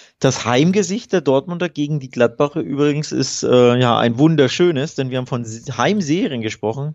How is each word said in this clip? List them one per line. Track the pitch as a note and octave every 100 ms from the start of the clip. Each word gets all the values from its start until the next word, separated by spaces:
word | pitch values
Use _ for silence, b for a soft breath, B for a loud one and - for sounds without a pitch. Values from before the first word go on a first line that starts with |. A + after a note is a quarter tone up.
| B -
Das | C#3 -
Heimgesicht | A2+ B2 E3 G3+ E3+ G#3 -
der | F#3
Dortmunder | C#3 C3+ F3+ F3 F3+
gegen | C#3+ D3 D3+
die | C3
Gladbacher | B2 A#2 - C#3+ D#3
übrigens | - C#3+ D3 D3 D3
ist, | B2+ C3 -
äh, | B2 B2 B2 B2
ja, | A#2+ A2+
ein | A#2 A#2
wunderschönes, | D#3+ D3+ B2+ - F3+ D#3+ D#3+
denn | - C3
wir | B2+
haben | B2+
von | B2
S-, | A2+ A2+ C3+ A#2
Heimserien | C3+ G#3 D3 F3 A3 B2
gesprochen, | A2 - G#2+ C3 D3